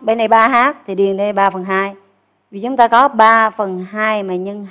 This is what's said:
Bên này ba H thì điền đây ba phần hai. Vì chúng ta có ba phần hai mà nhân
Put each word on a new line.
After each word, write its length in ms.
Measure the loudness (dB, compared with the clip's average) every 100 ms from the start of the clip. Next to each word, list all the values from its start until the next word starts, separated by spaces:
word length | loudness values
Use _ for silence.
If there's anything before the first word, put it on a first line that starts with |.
Bên 160 | -4 -2
này 100 | 2
ba 200 | 4 4
H 300 | 2 0 -2 -8
thì 100 | -2
điền 220 | -2 0
đây 160 | -2
ba 160 | 0 0
phần 160 | -2 -4
hai. 300 | -4 -4 -10 _ _ _ _ _
Vì 100 | -10
chúng 160 | -6 2
ta 100 | 4
có 200 | 4 2
ba 420 | 4 4 4 2
phần 360 | -2 -6 -6 -10
hai 380 | -6 -4 -4
mà 120 | -4 -6
nhân 320 | -8 -10 -14